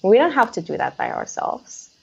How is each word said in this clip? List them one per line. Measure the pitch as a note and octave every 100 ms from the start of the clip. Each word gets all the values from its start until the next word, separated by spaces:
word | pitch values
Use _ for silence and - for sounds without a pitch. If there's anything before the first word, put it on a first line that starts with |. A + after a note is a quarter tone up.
We | F#3+ A3+
don't | E4
have | C#4 -
to | -
do | E3 -
that | - -
by | -
ourselves, | - - - - - - - - _